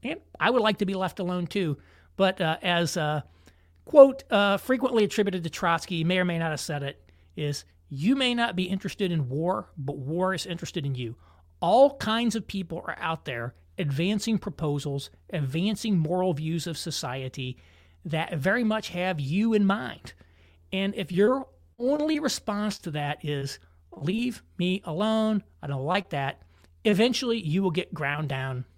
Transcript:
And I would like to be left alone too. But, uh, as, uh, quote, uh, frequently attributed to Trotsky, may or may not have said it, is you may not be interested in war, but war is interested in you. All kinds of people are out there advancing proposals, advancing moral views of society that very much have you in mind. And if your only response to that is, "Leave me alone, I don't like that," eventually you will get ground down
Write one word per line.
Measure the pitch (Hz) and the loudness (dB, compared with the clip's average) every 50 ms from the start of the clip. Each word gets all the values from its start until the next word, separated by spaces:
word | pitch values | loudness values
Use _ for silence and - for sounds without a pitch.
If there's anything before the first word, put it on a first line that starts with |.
| - | -6
And | 247 320 392 - _ _ - | -6 -8 -8 -10 _ _ 0
I | 156 196 | 2 4
would | 247 254 208 | 4 4 4
like | 220 208 - | 4 2 2
to | 214 | 0
be | 185 196 | -2 -2
left | 185 190 180 - - | -2 -4 -4 -4 -4
alone | 190 175 180 180 175 | -4 -4 -2 -2 -4
too. | 165 - 208 185 156 143 - - - - - - _ _ | -2 -2 0 0 0 -2 -4 -6 -20 -20 -20 -20 _ _
But, | - 190 190 190 - 185 | 0 2 2 2 0 -2
uh, | 160 160 - | -2 -2 -2
as, | - 185 175 170 170 156 - 180 | 0 0 2 2 2 0 0 -2
uh, | 156 151 151 151 - - - - - - - _ _ _ _ _ - | -2 0 -2 -2 -4 -8 -18 -20 -20 -20 -20 _ _ _ _ _ -12
quote, | - - 302 269 277 262 269 - - | 6 10 10 10 10 10 -2 -8 0
uh, | - 202 202 202 202 196 | 2 2 4 4 2 0
frequently | - - 254 247 226 254 262 226 214 | 0 0 0 0 0 0 2 2 2
attributed | 196 - - 208 202 185 190 165 | 2 2 0 0 0 0 -4 -6
to | 165 | -6
Trotsky, | - - - 175 170 165 - - 185 165 160 | -6 -2 0 2 2 0 0 -4 -4 0 0
may | 170 180 185 | 2 2 2
or | 180 | 2
may | 175 170 165 | 0 0 0
not | 165 165 | -2 -2
have | 156 143 | -4 -4
said | - - 156 143 139 | -6 -6 -6 -4 -4
it, | 139 147 - _ - _ _ _ _ _ | -6 -8 -10 _ -20 _ _ _ _ _
is | - 156 147 143 - - _ _ _ _ _ 147 | -6 -4 -4 -4 -6 -8 _ _ _ _ _ -8
you | 135 147 202 269 | -2 2 2 2
may | 269 262 247 240 | 2 2 0 0
not | 240 233 233 196 | 0 0 -2 0
be | 175 185 180 | -2 -2 -2
interested | 190 190 - 196 - - 196 180 175 | -2 -4 -4 -6 -4 -2 -2 0 0
in | 160 143 123 | 0 0 -2
war, | 131 147 160 175 190 214 185 - - | -2 -2 -2 0 -2 -2 -4 -10 -12
but | - 139 135 147 151 | -10 -8 -8 -6 -6
war | 127 135 156 175 185 185 190 | -6 -4 -2 0 0 0 0
is | 170 - | -2 -6
interested | 185 175 170 - - - 180 139 | -8 -8 -8 -10 -8 -6 -6 -4
in | 143 135 | -4 -4
you. | 123 123 113 117 _ - - - _ _ _ _ _ | -4 -6 -8 -8 _ -18 -20 -20 _ _ _ _ _
All | - 170 196 240 277 285 277 - | 0 4 6 8 8 6 6 0
kinds | - 214 220 226 240 240 208 | -2 0 0 2 2 0 0
of | 226 - | -2 -6
people | - - 196 185 165 175 160 - | -6 -6 -6 -6 -6 -8 -8 -8
are | - - - | -8 -8 -4
out | - 165 165 160 - | -4 -4 -4 -4 -6
there | - 131 120 117 123 - - - - - | -8 -6 -6 -6 -6 -8 -12 -20 -20 -8
advancing | - 175 147 139 135 170 185 214 208 - 226 226 202 | -4 -2 -2 0 0 0 2 0 0 0 0 -2 -2
proposals, | - 208 156 - 165 151 147 147 139 147 139 139 - - - - _ _ | -2 -4 -6 -4 -2 -2 -2 -2 -2 -4 -6 -6 -6 -10 -18 -20 _ _
advancing | - 160 143 131 131 165 180 208 220 - - 226 208 175 | -4 -4 -2 -2 -2 0 0 0 -2 -2 0 0 2 2
moral | 156 151 175 180 180 185 165 | 2 2 2 2 2 2 0
views | 143 156 156 165 165 143 | 0 -2 -2 -2 -2 -2
of | 175 160 - | -4 -6 -6
society | - 170 147 - - 135 123 135 131 131 - - 131 127 127 - - - - - - _ _ _ _ | -6 -6 -6 -6 -6 -6 -6 -6 -8 -8 -8 -6 -8 -8 -8 -10 -16 -20 -20 -20 -20 _ _ _ _
that | 170 143 160 160 - - 156 | -4 -2 -2 -2 -2 -4 -2
very | 131 190 202 247 240 | 0 2 2 2 2
much | 214 214 220 214 - | 2 0 0 -4 -6
have | 170 175 180 185 185 151 | -6 -2 -2 -2 -2 -2
you | 139 131 156 190 214 226 226 | -2 -2 0 0 2 4 4
in | 208 208 | 4 4
mind. | 190 196 220 254 123 - - - - - _ - _ _ _ - - _ _ _ _ - | 4 2 2 -2 -8 -10 -12 -16 -20 -20 _ -20 _ _ _ -20 -20 _ _ _ _ -4
And | 190 196 196 196 | -2 -2 -2 -2
if | 214 190 143 180 | -4 -6 -2 2
your | 175 202 220 262 277 262 - _ _ - _ _ _ | 4 4 4 4 2 -2 -8 _ _ -20 _ _ _
only | 240 254 285 302 294 311 311 294 | 0 0 2 2 2 0 0 0
response | 311 269 - - - - 202 202 208 214 - - | 0 -2 -4 -4 -4 -4 -2 -2 -2 -2 -4 -6
to | - 175 143 | -8 -8 -6
that | 151 143 143 151 - - | -4 -4 -4 -4 -4 -4
is, | 151 147 139 139 135 - - - _ _ _ _ _ - | -4 -4 -2 -4 -6 -8 -12 -18 _ _ _ _ _ -14
"Leave | - 147 156 196 226 240 247 226 - - _ _ | -6 -4 -2 -2 0 -2 -4 -4 -6 -14 _ _
me | - 175 180 185 196 - | -2 0 0 0 -2 -4
alone, | - 156 165 208 220 220 220 220 220 220 202 - _ _ _ | -6 -4 -2 0 0 2 2 2 2 0 0 -2 _ _ _
I | - | -8
don't | 143 139 135 135 | -6 -6 -4 -2
like | 147 180 202 190 - | 0 0 0 0 -2
that," | - 139 139 135 - - - - _ _ _ _ _ _ _ | -4 -4 -4 -4 -6 -8 -18 -20 _ _ _ _ _ _ _
eventually | 226 208 175 220 254 240 - 262 247 233 233 | 2 4 4 4 2 2 0 0 -2 -2 -2
you | 190 156 147 190 196 | -2 0 0 2 2
will | 185 | 2
get | 160 175 - - - | 0 0 -4 -4 -6
ground | 151 151 139 143 147 156 139 | -4 -2 -2 -2 -2 -2 -4
down | 139 131 131 135 131 127 127 _ _ | -4 -4 -4 -4 -4 -6 -8 _ _